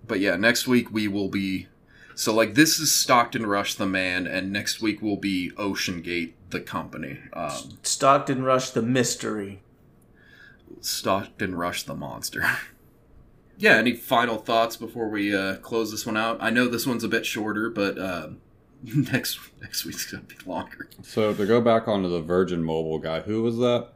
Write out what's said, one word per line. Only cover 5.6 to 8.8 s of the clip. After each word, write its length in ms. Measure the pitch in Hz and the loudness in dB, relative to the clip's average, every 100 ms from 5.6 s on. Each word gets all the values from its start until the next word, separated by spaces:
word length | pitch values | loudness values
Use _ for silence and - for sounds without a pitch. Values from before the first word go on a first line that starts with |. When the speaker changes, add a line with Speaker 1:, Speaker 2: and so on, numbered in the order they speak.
| 101 82 - 87 | -4 -2 -4 -4
Speaker 1:
Gate 340 | 82 87 82 - - | -4 -4 -4 -10 -8
the 80 | - | -8
company. 580 | - 90 78 71 73 69 - | -6 -8 -8 -10 -10 -12 -12
Um, 120 | - 85 | -8 -6
Speaker 2:
S-, 200 | - - - | -8 -12 -8
Stockton 640 | - - 139 143 143 131 | -4 2 6 6 4 0
Rush 260 | 131 127 127 | 4 2 2
the 140 | 131 | -2